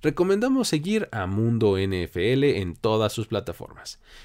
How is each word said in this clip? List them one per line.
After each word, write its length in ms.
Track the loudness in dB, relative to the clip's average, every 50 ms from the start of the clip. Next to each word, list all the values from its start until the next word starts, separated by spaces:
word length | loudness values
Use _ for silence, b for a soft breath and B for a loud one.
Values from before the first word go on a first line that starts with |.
| -4
recomendamos 640 | -2 0 0 2 2 2 2 2 0 2 0 0
seguir 420 | 0 0 -2 0 0 -2 -2 -2 -2
a 140 | -4 -4 -2
Mundo 540 | -2 0 0 2 2 2 4 4 4 4 2
N 240 | 0 0 0 -2 -4
F 300 | -4 -2 0 0 2 2
L 280 | 4 4 2 2 2
en 140 | -2 -4 -6
todas 380 | -2 0 0 2 2 2 0 0
sus 120 | -4 -6
plataformas. 760 | -4 -4 -4 -4 -6 -12 -12 -14 -18 -16 -18 -18 -18 -18 -20 B B B B